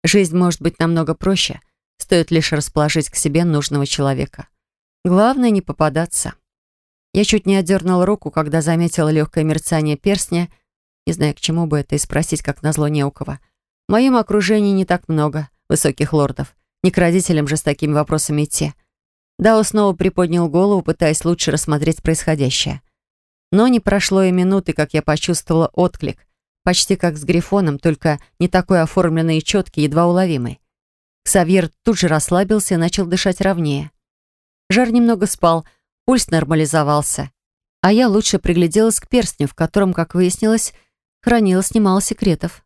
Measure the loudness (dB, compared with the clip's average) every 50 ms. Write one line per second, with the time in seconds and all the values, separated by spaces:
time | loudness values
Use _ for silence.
0 | 0 2 2 2 2 2 0 0 0 0 0 -2 -4 -6 -2 _ -2 0 0 0
1 | -2 -2 -4 _ -2 -2 -2 -2 -2 -6 -6 -12 _ _ _ _ _ _ _ _
2 | -2 0 2 2 2 2 0 0 0 0 -2 -4 -4 -2 -2 -2 0 0 0 -2
3 | -4 -4 -6 -4 -4 0 0 0 2 2 0 0 -2 -2 -2 -2 -2 -2 -2 -2
4 | -2 -2 -2 -4 -6 -8 -10 -20 -20 _ _ _ _ _ _ _ _ _ _ _
5 | _ 2 4 4 4 2 2 2 2 2 2 0 -2 -4 -4 -2 -2 0 0 -2
6 | -4 -4 -6 -8 -8 -8 -12 _ _ _ _ _ _ _ _ _ _ _ _ _
7 | _ _ -2 0 2 2 0 0 2 2 0 0 2 0 0 0 0 0 2 2
8 | 2 0 0 -4 -4 -4 -4 -2 -2 0 -2 -2 0 0 0 0 0 0 0 0
9 | 0 2 2 0 0 0 -2 -2 -2 0 -2 -2 -2 -2 -2 -2 0 -2 -4 -2
10 | -2 -2 -2 -2 -2 -4 -2 -4 -4 -4 _ _ _ _ _ _ _ _ _ _
11 | _ -6 -2 -2 -2 -2 -2 -4 -4 -4 -2 -2 -2 0 -2 -4 -2 _ -4 -4
12 | -4 -2 -2 -4 -2 -2 -6 -4 -4 -6 -8 -4 -4 -4 -2 0 -2 -2 0 -2
13 | -2 -4 _ -8 -12 -12 -12 -14 _ _ _ _ _ _ _ _ _ 0 2 2
14 | 4 4 2 2 0 2 0 0 2 2 2 2 2 2 2 0 0 0 -2 -4
15 | -2 -2 -2 0 0 -2 -4 -6 -10 -10 _ _ _ _ -2 0 0 -2 0 -2
16 | -4 0 2 0 0 0 -2 -8 -10 -12 _ _ _ _ _ _ 0 0 2 4
17 | 2 4 2 2 0 2 0 0 0 0 -4 -2 -2 -4 -2 -2 -2 -2 0 0
18 | 0 0 -2 -4 -2 -2 -2 -2 -2 -2 -4 -6 -6 -6 -8 _ _ _ _ _
19 | _ _ _ _ _ _ _ 2 2 4 4 4 2 0 0 2 2 2 0 0
20 | -2 -2 2 0 0 0 2 0 0 2 2 2 2 2 2 0 0 -2 -2 _
21 | 0 0 0 0 0 -2 -2 0 -2 -2 -2 -2 -2 -2 -2 0 0 -2 -2 0
22 | -2 -2 -2 -2 -2 -2 -2 0 0 -2 -2 -4 -4 -6 -8 -10 _ _ _ _
23 | _ _ _ _ _ _ _ _ _ _ 2 2 4 4 2 2 0 0 -2 0
24 | 0 0 2 2 2 2 2 2 2 2 0 0 -2 -4 -4 -4 -4 -2 -2 -4
25 | -2 -2 -4 -2 -2 -4 -4 -4 -2 0 0 0 0 0 _ 0 -2 -2 -2 -6
26 | -10 -10 -10 _ _ _ _ _ _ _ _ _ _ -2 0 0 0 -2 -2 0
27 | 0 -2 -2 -4 -4 0 0 0 0 0 0 0 0 0 -2 0 -2 -2 -2 0
28 | -2 -2 -2 -2 -8 _ _ _ -2 0 0 0 2 2 2 2 2 0 0 0
29 | 0 0 0 0 0 0 0 0 -2 -2 -2 -2 -2 -4 -4 -2 -2 0 2 2
30 | 2 2 2 2 0 0 -2 -4 -4 -6 -10 _ _ _ _ _ _ _ _ _
31 | _ _ _ _ _ 0 2 2 4 4 2 2 2 -2 _ _ _ -2 0 0
32 | 0 0 0 0 0 0 0 0 0 0 0 -2 0 -2 0 0 0 -2 -2 -2
33 | -2 -2 -2 -2 -2 -2 -2 0 -2 -2 0 0 -2 -2 -2 -4 -6 -10 _ _
34 | _ _ _ _ _ _ _ _ _ _ _ _ _ _ 0 0 2 2 2 2
35 | 4 2 2 0 -2 -4 -2 0 2 2 2 0 -4 -10 _ _ _ _ _ _
36 | _ 0 0 0 0 0 0 -2 0 0 0 0 0 0 0 0 2 2 0 0
37 | -2 -4 -6 -8 -8 -12 _ _ _ _ _ _ _ _ _ _ 2 2 4 4
38 | 4 4 2 2 0 0 -2 -2 0 0 2 2 2 2 2 2 2 2 0 -2
39 | -4 -2 0 0 0 -2 -4 _ -6 -6 -2 -4 -4 0 0 0 0 0 0 -2
40 | -4 -2 0 0 0 0 0 0 0 0 0 0 -2 -6 -10 -16 _ _ _ _
41 | _ _ _ _ 0 2 2 4 4 4 2 2 0 0 0 2 2 4 2 2
42 | 0 -2 -6 -2 0 0 0 0 -4 -10 -10 -12 _